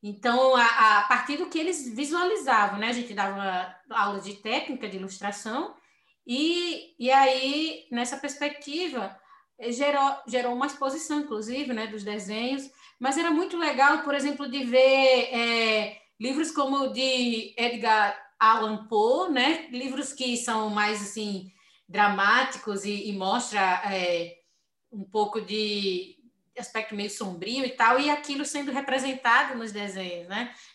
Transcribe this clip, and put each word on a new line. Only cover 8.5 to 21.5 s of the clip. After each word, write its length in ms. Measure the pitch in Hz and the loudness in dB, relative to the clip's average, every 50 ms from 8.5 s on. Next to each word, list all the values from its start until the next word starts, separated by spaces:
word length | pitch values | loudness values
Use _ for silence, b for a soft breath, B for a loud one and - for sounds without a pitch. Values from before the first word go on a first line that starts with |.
| 285 - - 294 285 320 359 339 269 247 196 170 - b b b b b b b _ _ | -6 -8 -14 -8 -6 -6 -6 -4 -4 -6 -8 -8 -10 b b b b b b b _ _
eh, 100 | - 240 | -8 -6
gerou, 460 | 240 233 285 285 285 285 277 277 277 - - | -4 0 0 0 2 2 2 2 0 -2 -8
gerou 260 | - 208 254 247 247 240 | -4 -2 -2 0 0 -2
uma 120 | 247 269 | -2 -2
exposição, 540 | 294 - - 277 269 269 - - - 302 294 | -4 -2 -4 -4 -4 -4 -4 -6 -4 -4 -4
inclusive, 520 | 294 285 233 214 214 220 247 269 285 254 247 | -4 -4 -6 -8 -6 -6 -6 -6 -6 -4 -4
né, 140 | 220 220 | -6 -6
dos 160 | 220 208 214 202 | -8 -8 -10 -8
desenhos, 680 | 208 208 220 190 190 214 220 233 254 269 277 269 - b b b b b b | -8 -8 -8 -8 -6 -6 -4 -2 -2 -4 -4 -6 -10 b b b b b b
mas 200 | 240 254 269 311 | -2 -2 0 0
era 120 | 339 339 | 0 2
muito 260 | 311 302 359 - - 339 | 2 2 0 -2 -2 -2
legal, 440 | 339 302 285 240 277 285 302 311 - | -2 -2 2 4 6 6 6 4 0
por 120 | 294 285 | -2 -2
exemplo, 360 | 285 254 285 285 269 285 285 | 0 0 -2 -4 -4 -6 -6
de 140 | 240 285 254 | -6 -4 -4
ver, 640 | 240 240 254 262 269 269 269 269 262 262 247 233 240 | 2 6 6 8 8 8 8 8 6 6 6 4 0
é, 680 | 254 233 233 233 233 233 226 220 220 214 214 208 - - _ _ _ _ | 0 0 0 2 2 2 2 2 2 0 0 -2 -8 -14 _ _ _ _
livros 320 | 214 254 269 294 320 311 | -4 -4 -2 -2 -2 -2
como 260 | - 302 277 269 269 | 0 -2 0 0 0
o 160 | 277 277 254 208 | 0 0 -2 -2
de 600 | 233 262 262 262 254 247 240 233 220 214 - - | 0 0 0 2 2 0 0 0 -2 -4 -8 -4
Edgar 600 | - 233 240 240 226 202 233 220 214 208 202 - - - - _ _ | -2 -2 -2 -2 -2 2 4 4 4 4 2 0 -6 -12 -20 _ _
Allan 460 | 220 220 226 214 214 214 214 208 - | 4 6 6 4 2 -2 -4 -6 -6
Poe, 440 | - 233 208 214 233 254 302 370 370 | -2 2 2 4 4 4 2 2 0
né, 380 | 294 254 247 277 330 330 - - | 2 2 4 2 2 0 -4 -10
livros 440 | 247 247 262 269 262 277 285 - - | -8 -8 -6 -6 -6 -6 -8 -8 -6
que 220 | - 254 254 240 | -6 -4 -4 -4
são 340 | 233 - - 226 220 214 214 | -4 -2 -2 -2 -2 -2 -2
mais, 320 | 214 208 208 208 214 208 202 | -2 0 0 0 -2 -4 -6
assim, 500 | 196 - 220 214 208 196 185 185 190 | -8 -8 -8 -6 -6 -6 -8 -10 -12